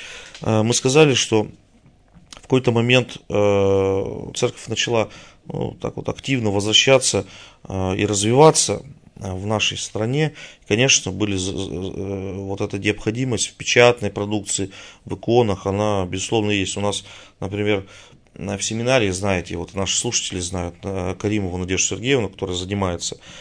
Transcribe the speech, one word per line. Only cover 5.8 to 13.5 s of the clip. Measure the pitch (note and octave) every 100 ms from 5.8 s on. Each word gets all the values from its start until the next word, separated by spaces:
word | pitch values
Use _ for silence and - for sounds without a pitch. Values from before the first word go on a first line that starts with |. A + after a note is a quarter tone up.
так | A#2 A2+
вот | G#2+
активно | - - C3 G#2+
возвращаться, | G2+ G2+ G#2+ - C3+ - G2+ F#2+ - - - -
э, | F#2+ F#2 G2+
и | G2+
развиваться, | G2+ G#2 B2+ D#3 D3+ - G2+ C#3+ - - -
э, | G2+
в | F#2 G2+
нашей | G#2+ - F#2+
стране. | - G#2 A2 C#3+ D#3 - - -
И, | -
конечно, | G#2+ C3+ - -
были | F#2+ G#2 F#2+
з-, | F#2 F#2
з-, | F#2+
э, | F2 F#2+ - G2 G2 F#2+
вот | F#2+ G2 G2
эта | G#2 G2+
необходимость | G#2 G#2 - A2+ C3 G#2+
в | -